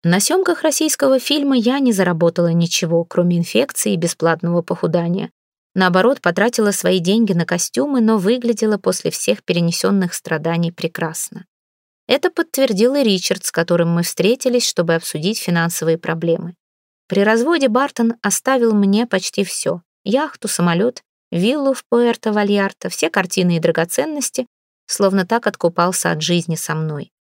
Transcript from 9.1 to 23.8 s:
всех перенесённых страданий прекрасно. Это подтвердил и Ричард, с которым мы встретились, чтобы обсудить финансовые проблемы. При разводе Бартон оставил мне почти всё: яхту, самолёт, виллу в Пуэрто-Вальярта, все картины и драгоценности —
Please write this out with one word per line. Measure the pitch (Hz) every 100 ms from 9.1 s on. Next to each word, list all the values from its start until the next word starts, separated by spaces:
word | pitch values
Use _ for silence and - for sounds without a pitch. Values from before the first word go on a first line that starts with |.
всех | - - 208
перенесённых | - 175 170 170 190 196 180
страданий | - - 160 160 170 170
прекрасно. | 170 165 - 160 165 - 175 175 _ _ _ _ _ -
Это | 277 370
подтвердил | - 330 - 269 190 233 285
и |
Ричард, | 240 185 - 185
с | -
которым | - 170 170 170
мы | 170
встретились, | 170 - 180 254 262 240 -
чтобы | - 170
обсудить | 165 - 160 165 220
финансовые | - 170 165 170 160 165
проблемы. | - 165 165 170 170 175 _ _ _ _ _
При | 190
разводе | 202 226 254 339 269
Бартон | 226 277 - 233 233
оставил | 202 - - 262 233
мне | 208 196 202 240
почти | 190 - -
всё: | 190 - - 170 _ _ -
яхту, | 240 302 - 214
самолёт, | - 175 170 226 - _ _ _
виллу | 170 196 294 269
в | 262 -
Пуэрто-Вальярта, | 233 240 233 220 208 208 202 196 - 185
все | - -
картины | - 180 - 180 170
и |
драгоценности — | 165 165